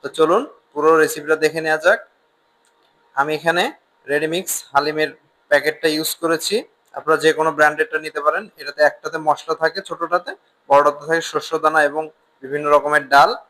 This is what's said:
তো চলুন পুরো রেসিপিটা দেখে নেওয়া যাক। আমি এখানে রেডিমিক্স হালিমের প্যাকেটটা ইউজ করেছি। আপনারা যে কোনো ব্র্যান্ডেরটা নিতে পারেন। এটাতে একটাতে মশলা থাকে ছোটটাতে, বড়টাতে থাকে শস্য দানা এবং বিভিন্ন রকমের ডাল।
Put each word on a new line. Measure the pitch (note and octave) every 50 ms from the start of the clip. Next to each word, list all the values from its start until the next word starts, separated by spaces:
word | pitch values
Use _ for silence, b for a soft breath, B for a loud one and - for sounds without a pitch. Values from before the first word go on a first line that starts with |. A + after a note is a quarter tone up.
| _
তো | C#3
চলুন | - - D#3+ D#3 F3 A3 C#4 - - _ _ _ _
পুরো | D3 D3 D#3 D#3+
রেসিপিটা | D#3+ D#3 D3+ - D#3+ D3 D3 D#3
দেখে | D3+ D#3 D#3 D3+ E3
নেওয়া | D#3+ D#3+ D#3 D3+
যাক। | D3+ F3 G#3 A3+ - _ _ _ _ _ _ _ _ _ _ _ _ _ _ _ _ _ _ _ _ _ _
আমি | C3+ C#3 D3+ D#3
এখানে | D3+ D3 E3 E3 F3 G3 C4+ D#4+ _ _ _ _ _ _ -
রেডিমিক্স | C#3+ D3 D#3 D#3 D#3+ F3+ F#3+ - - - - _ _
হালিমের | C#3 C#3+ D3+ D3+ D#3 D#3 D3 - _ _ _ _ _ _ _
প্যাকেটটা | D3 C#3+ C3+ D3+ D#3 - - D#3+
ইউজ | D#3 D#3 D#3 - - _ E3+
করেছি। | E3 E3 D#3 - - G3 A3+ D4 _ _ _ _ _ _
আপনারা | - - - D#3+ D3 D3
যে | D#3+ D3+
কোনো | D3+ D#3 D#3+ D3+
ব্র্যান্ডেরটা | C#3+ D3+ D3+ D3+ D3+ D#3 - D#3 D#3
নিতে | D#3 D#3 - D3+
পারেন। | C#3+ D3+ D#3 F3+ G#3+ G#3 _
এটাতে | _ C#3+ C#3+ D3 - D3+
একটাতে | D3 D3 - _ D#3 D#3 D#3+
মশলা | D#3 D3+ D3 - - - D#3+
থাকে | D#3+ D#3+ D#3+ D#3+ G3 F#3+ -
ছোটটাতে, | E3+ D3+ E3+ D#3+ F3 F3+ F3 - B2+ _ _ _ _ _ _ _
বড়টাতে | C#3 C#3+ D3 D3 C#3+ D3 C#3+ D3+
থাকে | E3 E3 D#3+ - -
শস্য | D3+ - - D#3+ D#3+
দানা | D#3+ D#3 D#3 D#3+ D3+ C#3+
এবং | C#3 D#3 D#3+ D3+ _ _ _ _ _ _
বিভিন্ন | C3+ C3 C#3 D3 D3+ D3
রকমের | D3 D3 C#3 D3 D3+ D3 C#3 C3
ডাল। | C#3 C#3 D3+ F#3 A#3+ - - _